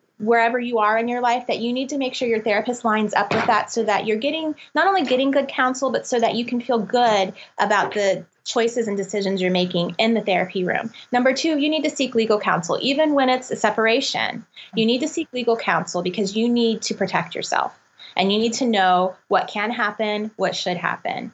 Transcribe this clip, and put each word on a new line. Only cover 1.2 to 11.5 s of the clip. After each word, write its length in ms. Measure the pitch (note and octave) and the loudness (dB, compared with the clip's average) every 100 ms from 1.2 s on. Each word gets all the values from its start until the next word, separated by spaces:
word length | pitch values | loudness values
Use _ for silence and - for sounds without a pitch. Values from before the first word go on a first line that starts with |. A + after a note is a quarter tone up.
life, 260 | A#3+ B3 A#3+ | 0 0 -2
that 120 | G#3+ | -2
you 140 | A#3 | -2
need 160 | B3 C4+ | -2 -4
to 80 | D4 | -2
make 160 | B3+ | -4
sure 140 | - B3 | -2 -2
your 140 | A3 | 0
therapist 440 | A3 G3+ G#3+ A#3+ A3+ | 0 0 0 -2 0
lines 280 | G#3+ G#3 | 2 2
up 200 | G3+ G3+ | 0 0
with 120 | A3 G#3+ | 0 2
that 240 | G#3+ - | 0 0
so 120 | - | -2
that 220 | G#3+ G3+ G#3+ | 0 0 0
you're 120 | G#3+ | 0
getting, 360 | C#4 D#4+ D#4 D4 - D4 | 0 -2 -4 -6 -4 0
not 120 | F4 | 2
only 160 | G4 | 2
getting 280 | B3+ B3+ C4+ | 2 2 2
good 160 | C#4 C4+ | 2 0
counsel, 440 | - B3+ C4 C4+ | 0 0 0 -2
but 140 | A3+ - | -2 -2
so 140 | B3 | 0
that 160 | A3+ A3+ | 2 0
you 100 | A#3+ | -2
can 160 | A#3+ | -4
feel 180 | - A#3 | 0 0
good 540 | F#3+ B3 A#3+ G#3 F#3+ - - - | 2 2 4 4 0 -4 -10 -2
about 360 | G3+ G#3 - | 2 2 0
the 300 | G#3 G3 F3+ - _ | 0 0 0 -4 _
choices 440 | - A#3+ A3+ A#3+ G#3+ | -6 0 0 0 -2
and 100 | G3+ | -2
decisions 440 | F#3+ G#3 G3 F#3+ | -2 -2 -2 0
you're 100 | F#3 | 2
making 440 | F#3 F3+ F3+ E3+ E3+ | 2 0 0 -2 0
in 160 | A3 | 2
the 80 | A3+ | 2
therapy 420 | G#3+ F3+ F3+ G3 | 2 0 0 -2
room. 280 | F3+ - A3+ - - | -2 -2 -4 -10 -4
Number 220 | B3 B3+ | 2 2
two, 240 | C4 E4 | 2 0